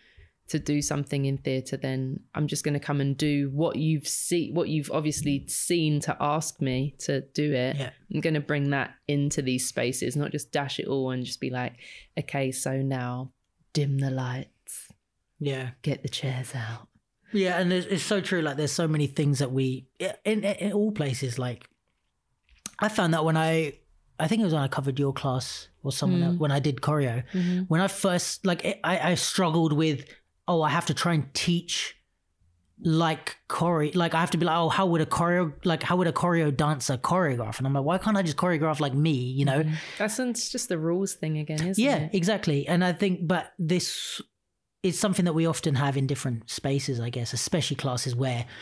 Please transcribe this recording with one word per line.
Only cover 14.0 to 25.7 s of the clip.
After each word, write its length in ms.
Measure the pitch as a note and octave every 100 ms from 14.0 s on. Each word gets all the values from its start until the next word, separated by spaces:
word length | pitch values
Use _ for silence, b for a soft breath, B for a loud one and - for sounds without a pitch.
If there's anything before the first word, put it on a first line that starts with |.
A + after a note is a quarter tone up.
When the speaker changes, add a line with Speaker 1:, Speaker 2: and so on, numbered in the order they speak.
| C3+
Speaker 1:
lights." 800 | C3 B2+ B2+ - _ - - - _ _ _ _ -
Speaker 2:
Yeah. 300 | C#3+ C3 B2+ -
Speaker 1:
"Get 220 | D3+ C3
the 60 | -
chairs 440 | - C3 B2+ -
out." 360 | B2+ A2 A#2 - _ _ _ _
Speaker 2:
Yeah, 260 | G3+ F#3 F3
and 120 | F3+
it's, 160 | F#3 F3
it's 160 | F3+
so 160 | - G3+
true. 220 | - F3+
Like, 160 | D3+ C#3
there's 160 | C#3+
so 140 | - D#3+
many 200 | D3+ C#3
things 320 | D#3+ C#3+ C3+
that 120 | B2+
we, 340 | C3 C3 B2 - -
in, 140 | - - G#3
in, 180 | G#3+
in 300 | G3+ G3 G#3
all 180 | G3+ G#3+
places, 480 | G#3 C#3+ B2+ C3 B2+
like, 300 | B2 A#2 - _ _ _ _ _ _ _ _ _ - -
I 100 | G#3
found 240 | G#3+ E3+
that 100 | D#3+
when 140 | D#3+ D#3+
I, 360 | D#3+ E3 D3+ - _ _ _ -
I 80 | D#3+
think 140 | A3+
it 40 | F#3+
was 80 |
when 80 | D#3
I 40 | C#3
covered 320 | D3 C#3 C3
your 140 | C#3
class 560 | C3+ C#3 B2+ - - -